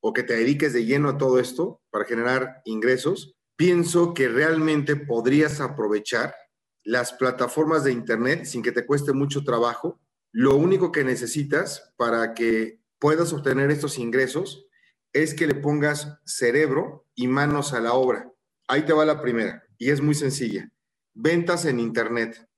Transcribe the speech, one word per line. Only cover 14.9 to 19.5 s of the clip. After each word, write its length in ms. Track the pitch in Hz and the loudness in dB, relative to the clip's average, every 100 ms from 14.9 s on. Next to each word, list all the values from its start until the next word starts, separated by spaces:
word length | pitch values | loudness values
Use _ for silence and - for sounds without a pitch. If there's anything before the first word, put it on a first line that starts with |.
| _ _ | _ _
es 220 | 139 156 | 0 0
que 140 | 151 160 | 0 -2
le 80 | 139 | 0
pongas 640 | 143 147 147 147 - - | 0 0 0 -2 -8 -14
cerebro 840 | - - 120 131 156 135 - - _ - | -12 -2 2 2 2 0 -4 -10 _ -6
y 100 | 127 | -2
manos 460 | 135 147 147 143 | 0 2 0 -2
a 80 | 127 | -2
la 140 | 113 | 0
obra. 360 | 123 127 113 - _ _ _ - | 2 2 0 -6 _ _ _ -2
Ahí 140 | 139 | -2
te 100 | 156 | 2
va 120 | 156 | 4
la 160 | 156 151 | 4 2
primera, 440 | 120 117 101 | 0 -2 -2